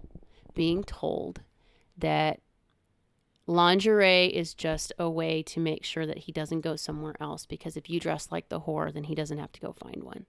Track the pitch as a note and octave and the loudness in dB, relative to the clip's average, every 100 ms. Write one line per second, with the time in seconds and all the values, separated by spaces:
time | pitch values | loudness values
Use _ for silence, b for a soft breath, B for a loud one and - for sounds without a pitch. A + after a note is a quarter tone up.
0 | - - b b - - E3 F3 G3+ - | -18 -18 b b -8 0 2 2 -2 -4
1 | D#3 - - - - _ _ _ _ - | -2 -2 -4 -10 -18 _ _ _ _ -4
2 | D#3+ D3+ D#3 - _ _ _ _ _ _ | 0 2 2 -2 _ _ _ _ _ _
3 | _ _ _ _ - E3+ F3 F#3+ G#3+ G#3+ | _ _ _ _ 0 6 6 6 6 8
4 | F#3+ F#3 F3+ - E3+ - D#3+ D#3 - - | 8 8 6 2 -4 -4 -2 -2 -4 -4
5 | E3+ E3 D#3+ D#3+ D#3 - D#3+ D#3 - - | -2 -2 0 -2 -2 -2 -2 -2 -4 -4
6 | D#3 D#3 - D#3+ D3+ E3 D#3+ D3+ - D3+ | -4 -6 -8 -8 -4 -4 -4 -4 -6 -6
7 | D#3 D3 D3+ D3+ - - E3 D#3 - E3+ | -8 -8 -8 -8 -10 -10 -10 -10 -4 -2
8 | E3+ D#3 - E3 - E3+ D#3+ D#3 D#3 D3+ | 0 -2 -4 -8 -6 -6 -4 -2 -2 -4
9 | D3+ D#3 D#3 D3+ D3+ - - - - - | -6 -4 -4 -6 -8 -12 -12 -12 -14 -12
10 | - - | -12 -14